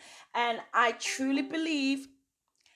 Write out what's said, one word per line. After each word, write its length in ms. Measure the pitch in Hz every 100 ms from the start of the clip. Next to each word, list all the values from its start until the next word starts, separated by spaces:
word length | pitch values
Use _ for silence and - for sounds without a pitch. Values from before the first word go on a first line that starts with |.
| - - -
And 260 | 226 240 226 -
I 200 | 220 233
truly 480 | 226 - - 269 277
believe, 640 | 285 320 320 294 269 277 - _ _ _ _ _ _